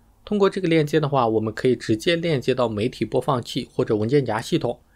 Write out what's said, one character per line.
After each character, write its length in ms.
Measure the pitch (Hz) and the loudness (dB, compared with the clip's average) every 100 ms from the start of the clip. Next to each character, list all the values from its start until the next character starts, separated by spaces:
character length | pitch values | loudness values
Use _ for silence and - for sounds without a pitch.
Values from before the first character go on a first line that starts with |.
| _ _ | _ _
通 140 | - 208 | -4 0
过 100 | 196 | 2
这 140 | 190 | 2
个 60 | 180 | 0
链 180 | 160 151 | 2 2
接 140 | 156 | 0
的 100 | 143 | 2
话， 180 | 139 117 | 2 2
我 120 | 110 | 2
们 120 | 110 | 0
可 160 | 110 131 | 0 0
以 80 | 120 | 0
直 220 | - 110 | 0 -2
接 180 | 175 170 | 0 0
链 240 | 170 139 | 0 -2
接 140 | - | 0
到 160 | - 117 | 0 0
媒 180 | 104 117 | 0 -2
体 160 | - | -2
播 160 | 110 131 | -4 -2
放 240 | - 127 | 0 -2
器 240 | - 131 117 | -2 -8 -6
或 100 | - | -2
者 120 | 123 107 | 0 0
文 120 | 110 | 2
件 160 | 147 | 2
夹 160 | 120 107 | 2 -4
系 200 | - 165 | -2 -2
统。 200 | 120 - _ | -2 -6 _